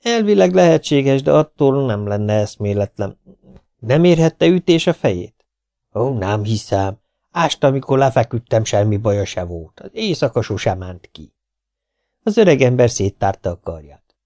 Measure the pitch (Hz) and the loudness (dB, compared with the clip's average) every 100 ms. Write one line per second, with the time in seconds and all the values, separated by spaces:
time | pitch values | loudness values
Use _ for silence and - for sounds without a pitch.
0 | 233 233 208 202 185 185 175 156 - 143 | -2 -2 2 2 4 4 4 2 2 0
1 | 135 135 143 147 156 _ 139 139 135 104 | 2 0 2 2 0 _ 0 0 -2 -4
2 | 101 104 104 107 104 - 104 101 98 - | -4 -4 0 0 -2 -4 -4 -2 -4 -6
3 | 98 - _ _ _ - _ _ 113 143 | -10 -10 _ _ _ -20 _ _ 0 2
4 | 175 165 160 _ 165 180 180 165 - 165 | 4 4 2 _ 2 2 2 2 0 -2
5 | 135 90 101 _ _ _ _ _ _ 104 | -2 -4 -8 _ _ _ _ _ _ -4
6 | 127 123 95 107 104 110 - 98 98 101 | -4 -4 -4 -4 -2 -4 -2 -2 -2 -8
7 | _ _ _ 143 139 - 143 135 - 135 | _ _ _ -4 -4 0 0 -2 -2 0
8 | 135 127 117 117 - 117 110 104 107 101 | 2 0 -2 -6 -2 -2 0 0 0 0
9 | 110 101 95 - 90 85 80 _ - - | -2 -2 -4 -8 -10 -12 -16 _ -16 -8
10 | 220 160 139 - - 98 - 92 92 90 | -4 -2 -2 -2 -4 -4 -4 -4 -10 -16
11 | _ - 76 _ _ _ _ _ _ _ | _ -20 -20 _ _ _ _ _ _ _
12 | _ _ 226 214 196 135 127 127 120 - | _ _ -2 2 4 4 2 4 2 2
13 | 98 - 98 95 92 87 - 80 73 71 | -6 -2 -4 -4 -8 -8 -12 -14 -18 -20
14 | _ _ | _ _